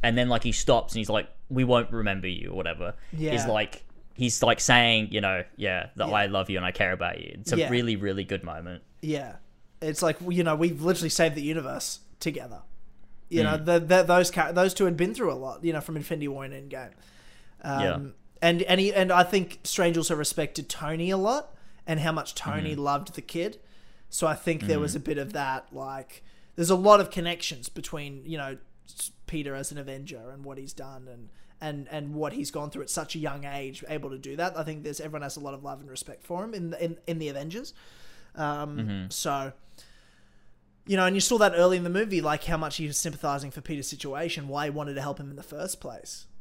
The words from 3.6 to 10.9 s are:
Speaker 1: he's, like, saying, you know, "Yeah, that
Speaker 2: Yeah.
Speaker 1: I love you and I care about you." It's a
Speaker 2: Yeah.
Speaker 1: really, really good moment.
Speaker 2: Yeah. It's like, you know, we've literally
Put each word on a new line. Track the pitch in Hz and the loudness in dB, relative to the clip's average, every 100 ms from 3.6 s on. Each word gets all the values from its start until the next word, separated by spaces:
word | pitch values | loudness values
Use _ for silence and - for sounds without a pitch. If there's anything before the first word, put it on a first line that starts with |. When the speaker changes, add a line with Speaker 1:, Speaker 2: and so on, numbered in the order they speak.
| 104 - - - - | 0 -4 -14 -16 -18
Speaker 1:
he's, | - 123 - | 0 0 4
like, | 117 117 | 6 6
saying, | - 123 120 113 107 | 8 8 8 6 4
you | 104 | 0
know, | 101 92 87 - | 0 0 -4 -4
"Yeah, | 98 92 - - | -2 -2 -4 -2
that | 98 | 0
Speaker 2:
Yeah. | |
Speaker 1:
I | 104 101 | 2 2
love | 98 95 | 0 0
you | 95 | -2
and | 90 | -2
I | |
care | 92 98 | 2 0
about | 92 87 - | 2 -2 -4
you." | 50 50 | -10 -10
It's | 107 | 0
a | - | 2
Speaker 2:
Yeah. | 147 | 4
Speaker 1:
really, | 123 117 107 | 2 2 0
really | 101 98 | 0 -2
good | 95 98 | -2 -4
moment. | 87 78 85 90 - - | -6 -10 -10 -14 -18 -10
Speaker 2:
Yeah. | 151 147 131 - - - - - | -4 -4 -4 -12 -16 -20 -20 -8
It's | 156 151 | -6 0
like, | 170 151 175 | 0 0 -2
you | 180 | 2
know, | 165 | 2
we've | 151 170 151 | 4 2 2
literally | 165 | 2